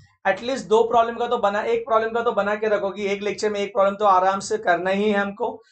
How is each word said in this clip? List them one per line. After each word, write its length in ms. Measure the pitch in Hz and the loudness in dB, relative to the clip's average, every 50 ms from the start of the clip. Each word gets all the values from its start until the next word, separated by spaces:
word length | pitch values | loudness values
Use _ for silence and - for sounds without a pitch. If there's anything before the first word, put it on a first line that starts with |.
| - _ _ _ - | -20 _ _ _ -2
एटलीस्ट 420 | 196 190 - 233 247 269 226 175 | -2 -2 -2 -2 -4 -4 -4 0
दो 140 | 170 214 233 226 | 2 4 4 4
problem 320 | 226 247 233 226 233 233 | 4 4 2 2 2 0
का 120 | 233 240 | -2 -2
तो 100 | 226 247 | -2 0
बना, 240 | 208 190 202 202 214 | 0 0 0 0 0
एक 240 | 233 233 233 226 226 | 0 0 -2 -2 0
problem 280 | - 226 220 220 226 220 | 0 0 0 0 0 -2
का 80 | 233 | -2
तो 100 | 233 240 | -2 0
बना 240 | 214 202 196 208 214 | 0 0 0 0 -2
के 120 | 214 220 | -2 0
रखो 220 | 214 208 196 190 196 | 0 0 0 -2 -4
कि 180 | 185 208 208 | -4 -4 -4
एक 140 | 196 202 196 | -4 -4 -2
lecture 280 | 208 202 190 - 214 208 | -4 -6 -4 -4 -4 -4
में 100 | 208 202 | -2 -4
एक 140 | 202 190 - | -6 -4 0
problem 220 | 202 196 196 202 | 0 2 2 2
तो 100 | 208 214 | 2 2
आराम 340 | 202 185 185 185 190 196 196 | 4 4 4 4 2 0 -2
से 180 | 190 - 214 | -4 -4 -4
करना 320 | 214 - 180 170 165 180 185 | -2 0 0 0 0 0 -2
ही 200 | 196 196 208 214 | 0 0 0 0
है 100 | 202 202 | 2 0
हमको। 420 | 202 202 202 240 240 240 - - - _ | 0 -2 -4 -6 -6 -6 -8 -10 -16 _